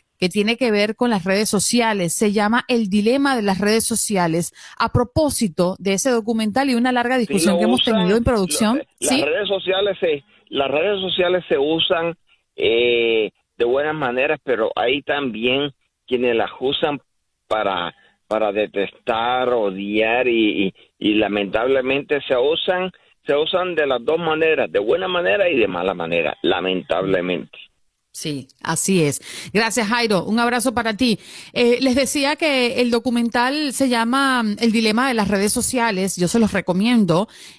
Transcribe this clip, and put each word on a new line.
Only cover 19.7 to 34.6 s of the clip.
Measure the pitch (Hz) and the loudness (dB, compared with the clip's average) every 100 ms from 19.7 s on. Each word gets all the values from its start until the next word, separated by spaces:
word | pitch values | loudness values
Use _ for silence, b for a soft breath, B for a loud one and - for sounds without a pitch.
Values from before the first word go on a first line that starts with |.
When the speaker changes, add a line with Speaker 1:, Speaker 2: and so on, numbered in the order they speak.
| 95 101 107 110 120 127 | -4 -4 0 2 2 2
Speaker 2:
y, | 117 107 92 95 | 2 2 2 -2
y, | - b - | -4 b -4
y | 104 | 0
lamentablemente | 107 104 104 101 107 127 135 127 139 - 143 - | 0 0 -2 -2 -2 0 0 0 -2 -2 -4 -2
se | 127 | 0
usan, | 135 160 - 180 185 - b b | 0 0 -2 -2 -4 -8 b b
se | - 143 | -2 -2
usan | 156 175 180 160 | 0 -2 -2 -2
de | 147 | 0
las | 123 | 0
dos | 117 165 | -2 -2
maneras, | 165 156 160 147 110 | 0 0 2 2 0
de | - | -2
buena | 107 165 185 | 0 0 0
manera | 180 180 208 180 | -2 0 0 2
y | 139 | 2
de | 101 | 0
mala | 90 92 | 0 -2
manera, | 90 82 85 76 - | -2 -2 -2 -2 -2
lamentablemente. | 82 92 90 92 - 87 95 92 90 87 - - - _ _ _ _ | -2 0 0 -2 -2 -2 0 0 0 -4 -8 -18 -20 _ _ _ _
Speaker 1:
Sí, | - 165 143 127 _ | -12 -8 -8 -10 _
así | - 160 - 190 | -6 -2 2 2
es. | 147 - B B B | 2 0 B B B
Gracias, | 196 226 240 202 | -2 0 0 0
Jairo. | 240 233 190 | 0 2 0
Un | - 220 | 0 0
abrazo | 240 247 247 | 2 2 0
para | 240 226 208 | 0 -2 0
ti. | 254 202 B B B | 2 0 B B B
Eh, | - 240 247 | 0 2 4
les | 269 | 2
decía | 247 262 294 277 | 2 0 0 -2
que | 302 320 269 240 - | 0 0 2 0 0
el | 247 | 0
documental | 233 254 240 233 240 247 294 294 | 0 0 0 0 0 0 0 -2
se | 220 269 | 0 0
llama, | 240 226 269 277 254 | 2 0 2 2 0
mm, | 220 | 0
El | 208 | 0